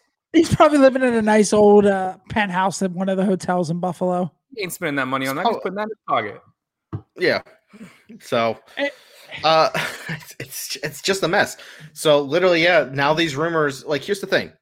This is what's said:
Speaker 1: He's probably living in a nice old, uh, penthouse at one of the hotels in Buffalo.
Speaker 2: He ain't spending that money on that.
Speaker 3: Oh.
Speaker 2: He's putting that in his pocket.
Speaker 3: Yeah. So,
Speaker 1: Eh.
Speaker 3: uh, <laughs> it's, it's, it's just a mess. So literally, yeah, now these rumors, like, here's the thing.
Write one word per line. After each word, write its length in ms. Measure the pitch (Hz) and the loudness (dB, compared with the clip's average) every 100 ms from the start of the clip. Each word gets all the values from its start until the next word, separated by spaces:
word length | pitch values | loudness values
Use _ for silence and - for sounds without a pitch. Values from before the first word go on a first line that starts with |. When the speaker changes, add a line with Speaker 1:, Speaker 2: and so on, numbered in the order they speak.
| _ _ _ | _ _ _
Speaker 1:
He's 220 | 311 226 | 0 2
probably 240 | - 311 294 | 4 4 6
living 240 | 269 262 | 6 4
in 120 | 254 | 0
a 80 | 226 | 0
nice 320 | 214 214 208 | 2 4 4
old, 320 | 214 208 208 202 | 6 8 8 6
uh, 320 | 190 185 185 - | 0 -4 -8 -6
penthouse 520 | 226 202 180 190 - | -4 -2 0 -2 -2
at 100 | 190 | -6
one 180 | 175 190 | -4 -4
of 80 | 190 | 0
the 80 | 196 | 0
hotels 440 | 185 - 180 156 | -2 -2 -2 -2
in 100 | 170 | -4
Buffalo. 520 | 180 - 180 180 180 _ _ - | -6 -4 -4 -2 -4 _ _ -12
Speaker 2:
He 60 | |
ain't 120 | 185 | -10
spending 220 | - 165 143 | -6 -4 -4
that 100 | 127 | -2
money 200 | 135 131 | -2 -4
on 80 | 143 | -2
that. 80 | 226 | -2
Speaker 3:
Oh. 80 | |
Speaker 2:
He's 80 | 196 | -4
putting 140 | 190 196 | -6 -8
that 80 | |
in 60 | 214 | -8
his 80 | - - | -10 -4
pocket. 340 | 135 104 - _ _ _ _ - - _ - | -4 -4 -12 _ _ _ _ -16 -16 _ -4
Speaker 3:
Yeah. 240 | 170 101 - _ _ 208 196 _ _ 226 | -2 -2 -6 _ _ -20 -20 _ _ -20
So, 400 | - 120 113 110 _ - | -6 -2 -2 -4 _ -8
Speaker 1:
Eh. 120 | 277 - _ - - - | -8 -8 _ -20 -20 -4
Speaker 3:
uh, 260 | 156 160 151 | 2 2 2
<laughs> 360 | 160 - - - | -2 -8 -10 -12
it's, 260 | 147 - - | -12 -14 -18
it's, 360 | 135 - - - | -14 -12 -12 -10
it's 180 | 151 - | -12 -8
just 220 | - 190 | -4 -2
a 40 | 160 | 0
mess. 300 | 196 - - - - - | 0 -2 -6 -20 -20 -20
So 280 | - 156 147 | -4 2 2
literally, 420 | 139 165 185 170 | 2 0 2 4
yeah, 240 | 170 170 131 | 4 2 0
now 220 | 139 139 | -2 0
these 220 | 156 165 135 | 2 -2 -2
rumors, 480 | 165 165 147 135 - | -2 0 -2 -4 -6
like, 180 | 143 | -6
here's 180 | 202 202 | -4 -6
the 60 | - | -2
thing. 240 | 160 90 _ | -2 -4 _